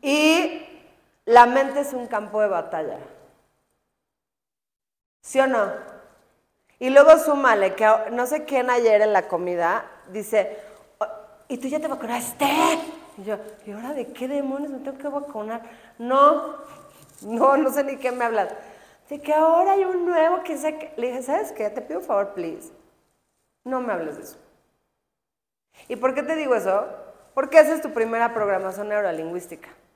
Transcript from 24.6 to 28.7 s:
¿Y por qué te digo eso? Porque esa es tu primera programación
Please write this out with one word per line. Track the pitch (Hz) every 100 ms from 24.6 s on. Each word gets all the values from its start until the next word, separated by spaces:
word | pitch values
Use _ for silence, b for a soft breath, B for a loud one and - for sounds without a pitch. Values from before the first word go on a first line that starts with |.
| _ _ _ _ _ _ _ _ _ _ _ b b
¿Y | 247
por | 262
qué | 262
te | 277 320
digo | 285
eso? | 240 190 190 - - - - _
Porque | - 269 320
esa | 302
es | 320
tu | 262
primera | 226 226 226 233
programación | 226 208 190 190